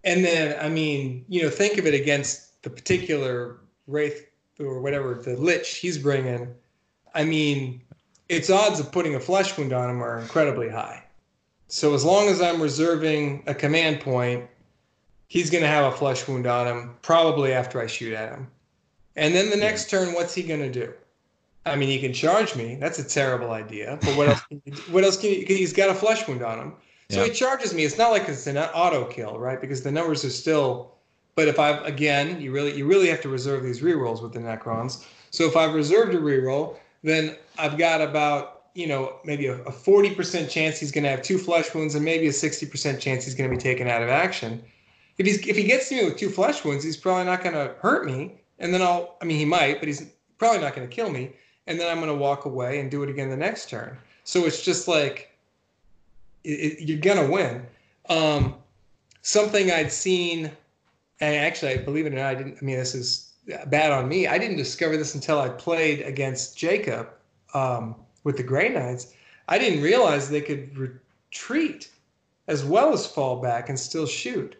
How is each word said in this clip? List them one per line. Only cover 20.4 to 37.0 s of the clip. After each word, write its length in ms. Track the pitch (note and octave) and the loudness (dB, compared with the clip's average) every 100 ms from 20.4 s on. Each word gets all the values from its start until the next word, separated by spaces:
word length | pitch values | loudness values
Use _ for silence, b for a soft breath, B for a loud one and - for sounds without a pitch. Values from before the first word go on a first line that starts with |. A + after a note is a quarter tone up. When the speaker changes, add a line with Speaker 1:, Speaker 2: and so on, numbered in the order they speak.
Speaker 1:
gonna 280 | E3 D3+ C3+ | -4 -4 -4
do? 220 | B2 A2+ - _ _ _ _ _ _ C3+ | -6 -8 -12 _ _ _ _ _ _ -4
I 100 | C#3+ | 0
mean, 120 | C#3 | 0
he 80 | C3+ | 0
can 140 | C3+ | -2
charge 400 | B2 D#3 G3+ A3 C3 | 0 2 4 2 -2
me. 200 | A2+ C3 | -6 -4
That's 220 | D3 D#3+ | -6 -6
a 60 | |
terrible 460 | C3+ D3 C3+ B2 A#2+ | -4 0 2 0 -2
idea. 480 | A2 G#2+ G#2+ G#2+ D3 | -6 -8 -10 -8 -2
But 140 | - C3+ | 0 4
what 120 | D3 | 4
else 120 | C#3 | 4
Speaker 2:
<laughs> 80 | - | 0
Speaker 1:
can 140 | C#3+ | -16
he, 60 | - C#3+ - | -14 -16 -10
what 120 | F3 | 2
else 120 | G3 F#3 | 2 2
can 120 | G#3 | 0
he, 140 | F#3+ | 0
he's 280 | - F#3+ F3 | 2 2 2
got 180 | F#3 G3 | 4 2
a 40 | |
flesh 320 | F#3+ G#3+ A3 F#3 | 4 2 2 -2
wound 160 | B2+ | -6
on 160 | A#2 A2+ | -6 -6
him. 140 | C3+ E3 b b b | -10 -14 b b b
So 100 | - | 0
Speaker 2:
Yeah. 60 | - | 2
Speaker 1:
he 40 | |
charges 420 | - C4 C4 A3 | 2 0 0 -2
me. 100 | E3+ | 0
It's 140 | D3+ D3 | 0 4
not 120 | A#3 | 4
like 180 | G#3 F#3 | 4 0
it's 180 | C3+ D3 | -6 -4
an 120 | C#3+ | -2
auto 460 | D#3+ E3 F3 D3 - | -2 2 2 2 -2
kill, 320 | - A2 A2+ | -8 -8 -6
right? 220 | B2 C3+ | -6 -6
Because 220 | C3+ C3+ | -6 -6
the 80 | C#3 | -2
numbers 320 | D3 E3+ D3 | -2 0 -2
are 60 | C3+ | -4
still, 640 | A#2+ E3 D#3 C3 B2 - _ _ _ _ | -4 0 2 2 -2 -10 _ _ _ _
but 140 | - D3+ | 2 2
if 100 | D3 | 4
I've, 240 | D3 D3 | 4 2
again, 560 | D#3 C#3 D3+ C#3+ D3 F3 | -4 -2 2 2 0 -4
you 120 | C#3 | -4
really, 220 | C3+ D3 C#3+ | -2 -2 -2
you 100 | C#3 | 4
really 220 | G3 F3+ | 6 4
have 120 | D#3+ | 2
to 60 | C#3+ | -2
reserve 340 | C3 C3+ C3+ | -4 -2 -2
these 180 | B2+ A#2 | -2 -2
rerolls 420 | D#3 D#3+ A#2+ A2 | 0 2 0 -4
with 100 | A#2 | -8
the 80 | A#2+ | -10
Necrons. 640 | A#2 A2+ A#2+ A2+ B2 - B B B | -8 -8 -4 -4 -4 -10 B B B
So 140 | - E3 | 0 4
if 100 | D#3+ | 4
I've 180 | D#3+ | 4
reserved 400 | D#3 D3 G3+ A3 | 2 4 4 4
a 40 | F3+ | 2
reroll, 580 | D3+ C3+ B2+ C#3 E3 B B B | 2 2 2 -2 -4 B B B